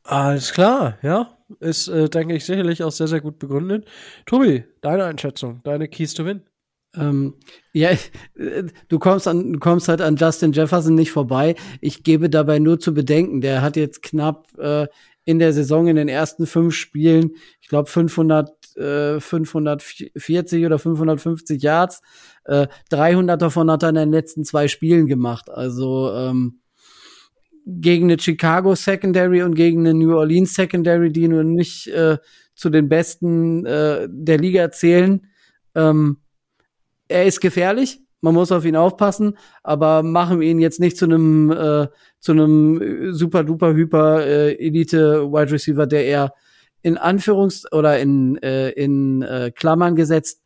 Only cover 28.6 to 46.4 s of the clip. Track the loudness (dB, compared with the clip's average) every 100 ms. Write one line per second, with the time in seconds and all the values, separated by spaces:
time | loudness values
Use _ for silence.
28.6 | 2 0 -2 -2 0 0 2 2 2 2
29.6 | 2 4 2 4 4 2 2 2 2 0
30.6 | -2 0 2 2 2 2 2 2 2 0
31.6 | -2 -6 -8 0 0 0 _ _ _ _
32.6 | 0 2 2 0 0 -4 -2 0 0 -2
33.6 | -2 -2 0 -2 -6 -6 0 2 2 2
34.6 | 0 0 4 4 4 0 _ _ _ _
35.6 | _ 0 2 4 0 -2 _ _ _ _
36.6 | _ _ _ _ _ 2 2 2 -2 0
37.6 | 0 0 -2 -6 _ _ 2 2 2 0
38.6 | 0 2 2 2 -2 0 -4 -4 _ _
39.6 | -6 0 2 2 2 0 0 0 2 2
40.6 | 0 2 -2 2 2 4 4 4 2 0
41.6 | 0 0 -2 _ _ _ 0 4 4 4
42.6 | 4 2 -2 -6 -6 -4 -2 0 -2 0
43.6 | 2 2 2 2 4 2 2 0 0 -2
44.6 | -2 -2 0 2 4 2 0 0 0 -2
45.6 | -2 -2 0 0 0 0 -2 _